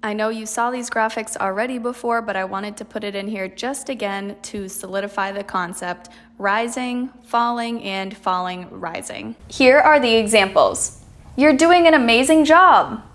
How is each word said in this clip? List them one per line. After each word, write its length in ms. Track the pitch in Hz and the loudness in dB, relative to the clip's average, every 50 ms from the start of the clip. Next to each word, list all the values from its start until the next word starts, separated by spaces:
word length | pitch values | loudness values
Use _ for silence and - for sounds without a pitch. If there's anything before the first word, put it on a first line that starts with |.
| - | -6
I 100 | 220 208 | -6 -4
know 160 | 214 214 220 | -4 -4 -4
you 180 | 226 226 220 | -4 -6 -10
saw 240 | 214 - - 233 240 | -10 -6 -4 -4 -4
these 180 | 254 254 240 233 | -4 -6 -10 -6
graphics 480 | - 233 220 220 226 226 220 220 - | -4 -2 -2 -2 -4 -6 -10 -8 -8
already 400 | - - 196 190 202 226 254 262 | -6 -6 -4 -4 -4 -4 -6 -6
before, 460 | 247 226 240 247 - - 240 233 233 226 | -6 -6 -8 -10 -6 -4 -4 -4 -2 -4
but 120 | 214 196 | -4 -6
I 80 | 190 190 | -6 -6
wanted 320 | 190 196 196 202 214 208 | -6 -6 -8 -8 -8 -12
to 80 | - 214 | -12 -16
put 180 | - - 214 208 | -12 -12 -10 -10
it 100 | 208 196 | -8 -8
in 140 | 196 196 | -8 -8
here 200 | 202 220 196 190 | -8 -8 -8 -8
just 400 | 190 190 - - 247 277 277 - | -10 -10 -8 -8 -8 -8 -8 -8
again 480 | - 269 226 214 202 196 196 196 202 202 202 - | -10 -8 -6 -6 -6 -6 -6 -8 -10 -12 -14 -16
to 240 | - - 208 196 | -14 -12 -12 -12
solidify 640 | 190 185 - - 190 190 196 196 202 202 - 196 196 | -10 -12 -14 -12 -8 -6 -6 -6 -6 -6 -6 -6 -6
the 120 | 196 202 202 | -6 -10 -12
concept. 680 | 202 - 190 180 175 180 - - 180 180 180 - - - - _ _ _ _ | -6 -6 -6 -6 -6 -8 -10 -8 -8 -8 -10 -12 -20 -20 -20 _ _ _ _
Rising, 720 | 196 202 196 220 233 233 240 262 254 247 247 247 247 262 - - _ | -2 -2 0 0 -2 -4 -6 -8 -8 -6 -6 -6 -8 -8 -10 -16 _
falling, 600 | - - 240 233 240 240 240 233 233 233 233 - | -4 -2 0 0 0 -2 -4 -6 -6 -6 -8 -8
and 340 | 196 190 190 190 190 196 | -8 -8 -6 -8 -8 -12
falling, 500 | - - 196 185 180 180 180 180 180 180 - | -8 -4 -4 -2 -2 -4 -6 -8 -10 -12 -14
rising. 640 | - - 175 165 165 - - - - - - 220 233 _ - | -14 -12 -12 -10 -10 -10 -12 -12 -14 -12 -12 -14 -14 _ -18
Here 300 | - - - 277 254 262 | -18 -4 2 4 6 6
are 220 | 294 - - - 294 | 6 6 6 6 6
the 160 | 247 240 226 | 4 4 2
examples. 880 | 226 220 208 220 214 196 196 - 160 131 95 92 - - - - - - - - - - - - | 2 2 4 4 4 4 4 4 4 4 4 2 -2 -6 -8 -8 -12 -20 -20 -20 -20 -20 -14 -2
You're 200 | - 269 302 302 | 2 4 4 6
doing 300 | 262 320 330 349 359 339 | 6 6 6 6 6 6
an 80 | 330 311 | 6 6
amazing 520 | 294 247 233 233 240 262 277 320 320 302 | 6 4 4 4 2 4 4 4 4 6
job. 580 | 277 311 339 370 370 294 196 - - 220 220 - - | 6 6 8 8 8 6 6 4 0 -6 -12 -14 -16